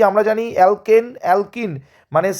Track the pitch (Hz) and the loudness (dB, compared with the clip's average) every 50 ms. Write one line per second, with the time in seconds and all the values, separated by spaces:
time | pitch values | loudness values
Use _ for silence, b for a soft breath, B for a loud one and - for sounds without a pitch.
0 | 220 196 196 214 208 220 214 220 233 233 - - 185 190 208 208 - - 220 226 | 0 2 2 2 0 0 -2 -4 -4 -4 0 2 2 2 2 0 0 2 2 2
1 | 233 240 262 - - 175 180 202 202 202 - 240 233 196 156 131 131 b b b | 2 0 -6 -8 -2 0 0 0 -2 -4 -8 -10 -8 -8 -10 -12 -14 b b b
2 | b _ 143 156 180 196 185 | b _ -2 -2 -2 -2 -4